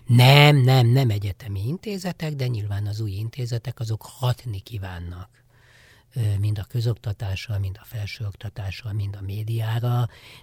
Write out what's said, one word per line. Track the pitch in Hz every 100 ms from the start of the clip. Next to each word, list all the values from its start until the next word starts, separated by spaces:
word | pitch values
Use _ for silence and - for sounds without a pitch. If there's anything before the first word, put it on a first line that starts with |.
| -
Nem, | 120 127 143 147 147
nem, | 127 131 117
nem | 127 127
egyetemi | 104 101 - 107 98 110
intézetek, | 170 226 196 180 165 156
de | 147 123
nyilván | 117 104 101 104
az | 104
új | 110
intézetek, | 95 110 - 120 117 - -
azok | 110 110
hatni | - - 127 120 127 98
kívánnak, | - 113 95 90 87 87 95 _ _ _ _ _ _ _ _
ö, | - 107 98
mind | 104 104
a |
közoktatással, | 92 123 117 113 - 101 107 95 - 101
mind | 98 92
a |
felsőoktatással, | - 110 101 - 107 98 104 - 95 90 107
mind | 104 101 101
a |
médiára. | 98 101 107 113 110 113 117 120 117 - - -